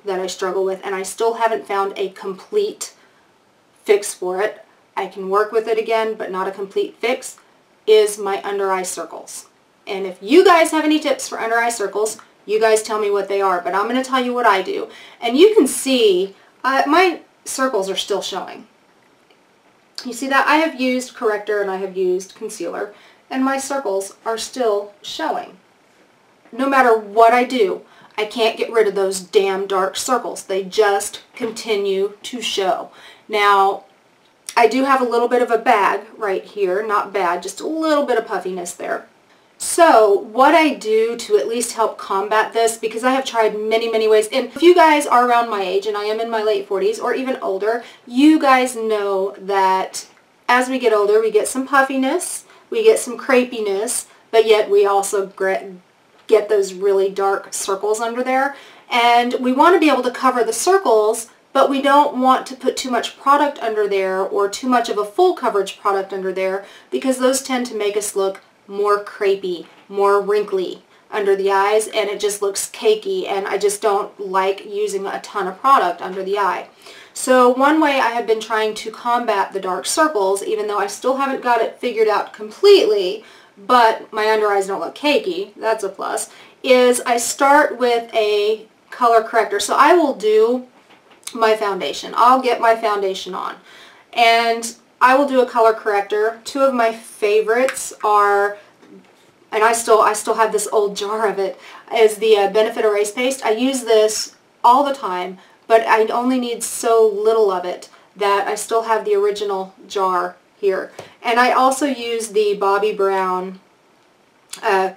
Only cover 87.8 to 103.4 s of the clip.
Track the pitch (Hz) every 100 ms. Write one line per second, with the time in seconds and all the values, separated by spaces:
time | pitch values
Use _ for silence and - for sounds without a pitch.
87.8 | 247 233 233 226 208 208 208 220 - _
88.8 | _ - 240 226 226 226 202 202 - -
89.8 | 285 349 285 196 214 214 226 254 247 _
90.8 | _ _ _ _ - 233 220 214 208 190
91.8 | - - - - 240 262 247 233 226 226
92.8 | 220 208 190 190 185 190 - - - -
93.8 | - - _ - 233 233 233 233 226 -
94.8 | _ _ 247 269 269 262 247 240 226 220
95.8 | 226 202 196 208 214 226 - 277 269 247
96.8 | 226 226 - - 208 214 208 233 262 -
97.8 | - - 208 208 202 202 202 - - _
98.8 | - 190 _ _ _ _ _ 220 220 233
99.8 | - 214 - - 240 220 214 202 - 214
100.8 | 202 190 202 220 220 190 190 - - -
101.8 | - 226 214 214 220 208 196 214 226 247
102.8 | 220 202 208 247 254 262